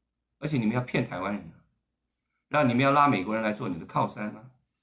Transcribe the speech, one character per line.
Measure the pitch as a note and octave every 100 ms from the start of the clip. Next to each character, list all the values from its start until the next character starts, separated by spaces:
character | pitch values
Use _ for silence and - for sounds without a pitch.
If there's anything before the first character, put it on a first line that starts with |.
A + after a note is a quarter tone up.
| _ _ _ _
而 | D3+
且 | C#3
你 |
们 | G#2+
要 | B2
骗 | B2 C#3 -
台 | F2+
湾 | F#2
人 | G2+ E2
啊， | - _ _ _ _ _ _ _ _ _
让 | D3 C3
你 |
们 | A#2+
要 | C3+
拉 | C#3+ C#3+
美 | G2+
国 | F#2
人 | A2
来 | G#2+
做 | G#2 A#2+
你 | E2+
的 |
靠 | - C3+ G#2+
山 | A2 G#2 G#2+
啊。 | B2 _ _ _